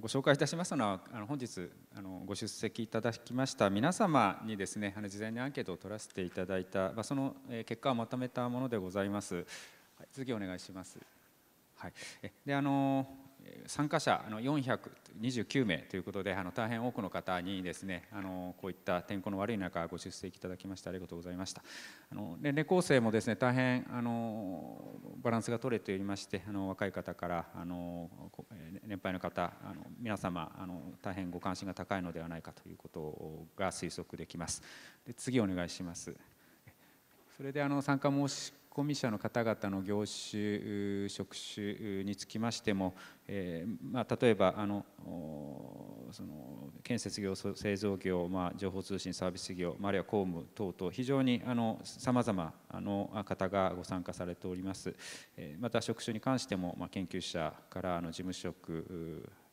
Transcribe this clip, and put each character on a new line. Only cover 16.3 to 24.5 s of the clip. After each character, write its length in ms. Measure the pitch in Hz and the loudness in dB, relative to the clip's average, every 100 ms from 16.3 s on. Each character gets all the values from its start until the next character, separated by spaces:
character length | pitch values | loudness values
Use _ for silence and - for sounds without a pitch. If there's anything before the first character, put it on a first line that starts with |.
あ 80 | 92 | 0
の、 80 | 90 | -2
大 180 | - 110 | 0 0
変 160 | 113 123 | 0 -2
多 40 | |
く 100 | 120 | -2
の 80 | 92 | -2
方 300 | 90 90 90 | -2 0 0
に 220 | 90 95 | 0 -2
で 100 | 90 | -2
す 120 | 82 | -4
ね、 240 | 98 87 - | -4 -6 -6
あ 80 | 104 | -8
の、 340 | 95 92 90 - | -6 -4 -6 -6
こ 100 | 95 | -6
う 20 | |
い 40 | |
っ 20 | 90 | -4
た 260 | - 90 | 2 2
天 180 | - 101 | 2 -4
候 100 | 101 | -2
の 80 | 95 | 0
悪 140 | 104 | 0
い 60 | 107 | 0
中、 280 | 90 85 82 | 0 -2 -2
ご 120 | 85 | -4
出 120 | 87 | -8
席 260 | - 95 - | -8 -10 -8
い 20 | |
た 80 | 92 | -8
だ 80 | 90 | -8
き 100 | 98 | -8
ま 100 | 90 | -8
し 60 | |
て 60 | 90 | -6
あ 40 | |
り 60 | 92 | -6
が 80 | 87 | -6
と 80 | |
う 40 | 85 | -8
ご 40 | |
ざ 100 | 87 | -6
い 40 | 90 | -6
ま 100 | 95 | -6
し 60 | |
た。 100 | - - - - - - | -8 -12 -14 -14 -16 -12
あ 40 | |
の、 220 | - 98 85 | -8 -6 -2
年 120 | 143 | 0
齢 120 | 143 | 2
構 180 | 151 185 | 6 6
成 180 | 170 135 | 8 8
も 100 | 113 | 8
で 100 | 107 | 6
す 60 | 113 | 4
ね、 100 | 107 | 4
大 180 | 123 | 6
変、 320 | 127 127 127 - | 6 6 4 0
あ 100 | 123 | -2
の、 920 | 120 117 117 110 95 | 0 0 -2 -4 -4